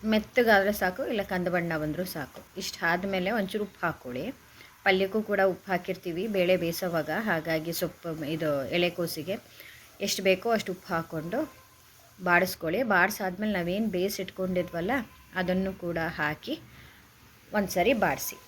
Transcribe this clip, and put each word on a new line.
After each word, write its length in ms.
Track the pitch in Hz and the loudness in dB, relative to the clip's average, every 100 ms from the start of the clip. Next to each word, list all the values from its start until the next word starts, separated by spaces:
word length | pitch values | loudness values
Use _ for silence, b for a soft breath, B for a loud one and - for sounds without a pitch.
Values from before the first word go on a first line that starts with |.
| 214 | 2
ಮೆತ್ತಗಾದರೆ 600 | 214 214 - 233 202 196 208 | 0 2 2 8 8 6 2
ಸಾಕು, 260 | 185 185 339 | 0 -2 -2
ಇಲ್ಲ 120 | 226 | -2
ಕಂದು 280 | 190 185 180 | -2 0 0
ಬಣ್ಣ 260 | 175 170 160 | 0 0 -2
ಬಂದರೂ 280 | 151 151 185 | -2 -2 -4
ಸಾಕು. 360 | 160 135 - - - | -6 -10 -12 -16 -10
ಇಷ್ಟು 200 | 185 - 175 | -10 -2 0
ಆದಮೇಲೆ 400 | 175 196 190 180 | 0 0 -2 0
ಒಂಚೂರು 320 | 226 190 214 | -2 -2 -4
ಉಪ್ಪು 160 | 202 - 175 | -6 -4 -4
ಹಾಕ್ಕೊಳ್ಳಿ. 400 | 151 131 123 185 - B B B B | -4 -8 -8 -8 -10 B B B B
ಪಲ್ಯಕ್ಕೂ 380 | 196 190 190 214 | 2 2 2 0
ಕೂಡ 200 | 214 202 190 | 0 2 4
ಉಪ್ಪು 180 | 185 - | 2 -2
ಹಾಕಿರ್ತೀವಿ 560 | 180 185 180 185 165 220 | -4 -2 -6 -6 -4 -2
ಬೇಳೆ 300 | 196 175 185 | 2 4 4
ಬೇಯಿಸೋವಾಗ, 520 | 165 160 185 170 151 | 2 -2 -2 -2 -2
ಹಾಗಾಗಿ 640 | 160 220 165 165 160 160 | -2 0 -2 0 -2 -2
ಸೊಪ್ಪು 520 | 165 170 - 170 156 143 160 | -4 -4 -6 -8 -6 -4 -2
ಇದು 320 | 156 143 127 170 | 0 0 0 0
ಎಲೆಕೋಸಿಗೆ 600 | 175 175 170 165 151 214 - B B B B - | 0 0 -4 -4 -6 -8 -8 B B B B -6
ಎಷ್ಟು 220 | - - | -4 0
ಬೇಕೋ 260 | 190 185 233 | 4 4 4
ಅಷ್ಟು 220 | 220 - | 0 0
ಉಪ್ಪು 160 | 180 - | -8 -4
ಹಾಕ್ಕೊಂಡು 460 | 170 165 165 160 220 311 - - - - - - - | -4 -2 -6 -4 -2 -4 -8 -20 -20 -20 -20 -20 -6
ಬಾಡಿಸ್ಕೊಳ್ಳಿ. 640 | 180 175 185 - 160 185 | 4 4 4 -2 -4 -2
ಬಾಡಿಸಾದ್ಮೇಲೆ 680 | 247 190 185 214 190 180 214 | 2 4 4 2 -6 -4 -2
ನಾವೇನು 340 | 196 170 190 220 | 0 -2 -2 -2
ಬೇಯಿಸಿಟ್ಕೊಂಡಿದ್ವಲ್ಲ 1040 | 180 190 202 185 - 185 180 175 170 175 269 220 - - 180 | 0 -2 -2 -8 -6 -2 -2 -2 -4 -2 -2 -4 -14 -10 -4
ಅದನ್ನು 380 | 180 185 190 | 0 0 0
ಕೂಡ 240 | 190 175 170 | -4 -4 -2
ಹಾಕಿ 580 | 165 170 151 151 - 311 - B B B B - - - - | -2 -2 -2 -2 -8 -10 -10 B B B B -20 -20 -20 -4
ಒಂದು 140 | 208 196 | -2 0
ಸರಿ 260 | - 185 | 2 4
ಬಾಡಿಸಿ 420 | 254 185 135 - - | 4 2 0 -6 -10